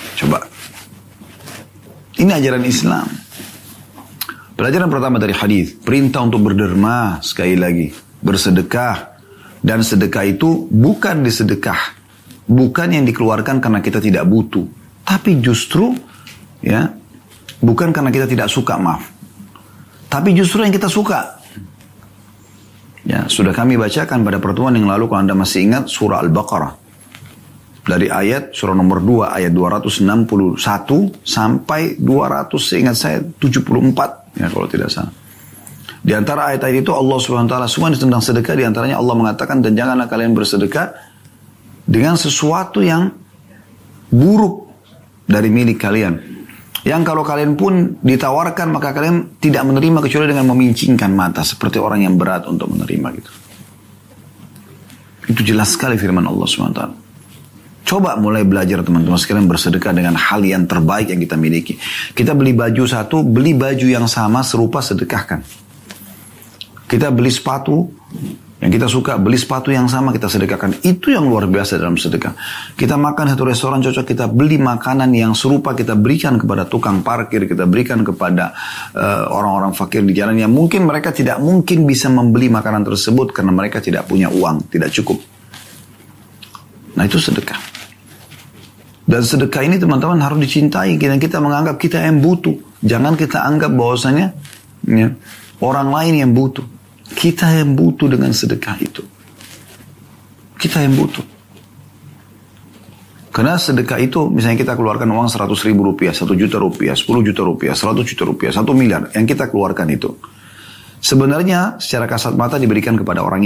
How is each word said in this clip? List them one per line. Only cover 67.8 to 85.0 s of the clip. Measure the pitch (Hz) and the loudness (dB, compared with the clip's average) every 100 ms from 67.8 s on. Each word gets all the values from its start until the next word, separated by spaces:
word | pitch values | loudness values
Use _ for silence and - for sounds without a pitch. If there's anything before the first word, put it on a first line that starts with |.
| 175 - - - - - - - | -2 -8 -18 -12 -12 -12 -18 -4
yang | - | 0
kita | 110 120 | 2 0
suka, | 127 - 107 | -2 -2 0
beli | 101 120 | 2 2
sepatu | - 131 131 | 0 -4 0
yang | 135 123 | 0 0
sama, | 131 131 | 0 -2
kita | 113 104 | -2 -2
sedekahkan. | 104 95 98 95 - | -2 -2 -2 -4 -2
Itu | 180 180 - 240 | 0 0 2 2
yang | 139 | 2
luar | 110 98 | 2 2
biasa | 98 98 87 | 0 0 -2
dalam | 85 85 | -2 -2
sedekah. | - - - - - - - - | -2 -4 -4 -8 -12 -12 -12 -4
Kita | 135 147 | 0 2
makan | 147 147 143 | 0 0 0
satu | 131 127 | 0 0
restoran | 120 131 135 | 0 -2 0
cocok, | 131 127 | 0 -2
kita | 127 117 113 | -4 -2 0
beli | 113 151 151 | 2 2 2
makanan | 131 117 127 135 131 120 | 2 0 -2 0 2 2
yang | 113 | 2
serupa, | 107 131 143 139 | 0 2 0 0
kita | 120 117 107 | -4 0 2
berikan | 113 147 165 117 | 2 2 2 0
kepada | - 98 87 | 0 -2 -2
tukang | 117 110 95 | -2 0 0
parkir, | 87 120 110 110 98 | 0 -4 -2 -2 -2
kita | 87 90 | 0 2
berikan | 101 120 117 | 2 2 0
kepada, | 98 90 90 90 90 - - - - - | 0 -2 0 0 -2 -6 -12 -12 -10 -4
eh, | 101 104 - | -2 -2 -2
orang-orang | 101 104 95 95 | -2 -2 -2 -2
fakir | - 92 110 | -4 -4 0
di | 101 | 2
jalan | 95 104 110 | 2 2 2
yang | 110 | 2
mungkin | 135 165 202 | 4 4 2
mereka | 165 147 165 156 | 2 0 -4 -2
tidak | 139 - | -2 0
mungkin | 151 185 170 170 143 | 2 2 2 2 2
bisa | 127 131 | 2 2
membeli | 127 120 113 127 | 2 4 4 4
makanan | 110 107 107 101 | 2 0 -2 -2
tersebut | 101 - 127 131 - | -2 0 0 0 0
karena | 95 92 | 0 0
mereka | 101 110 | 0 -4
tidak | 95 87 - | -4 -4 0
punya | 95 85 | 0 2
uang, | 92 85 76 - | 0 0 -2 -2
tidak | 82 78 | -4 -2
cukup. | - | -2